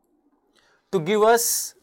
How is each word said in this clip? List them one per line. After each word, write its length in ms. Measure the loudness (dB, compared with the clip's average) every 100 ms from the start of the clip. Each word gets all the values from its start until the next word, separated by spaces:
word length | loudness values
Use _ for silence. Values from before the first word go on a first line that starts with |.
| _ _ _ _ _ _ _ _ _
to 80 | -6
give 220 | -2 0
us 540 | 4 2 0 -6 -8 -14